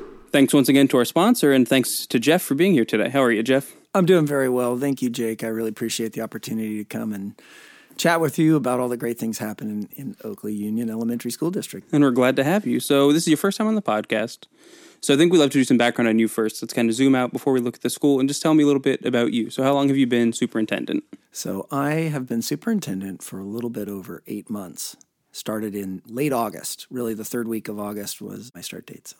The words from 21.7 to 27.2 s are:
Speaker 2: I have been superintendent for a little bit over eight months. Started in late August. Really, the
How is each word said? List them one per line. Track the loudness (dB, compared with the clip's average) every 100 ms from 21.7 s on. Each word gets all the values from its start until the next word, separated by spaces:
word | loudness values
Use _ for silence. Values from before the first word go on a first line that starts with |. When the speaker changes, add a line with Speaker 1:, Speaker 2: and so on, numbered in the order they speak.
Speaker 2:
I | -4 -2
have | -2 -2 -4 -4
been | -4
superintendent | -4 -6 -2 -4 -4 -6 -8 -10
for | -12 -12
a |
little | -10 -8 -8
bit | -8 -8
over | -10 -12 -14 -12
eight | -12 -10
months. | -10 -10 -12 -14 -14 _ _ _
Started | -14 -8 -6 -6 -6
in | -8 -10 -10
late | -4 -2
August. | -2 -2 -6 -12 -12 -12
Really, | -8 -6
the | -6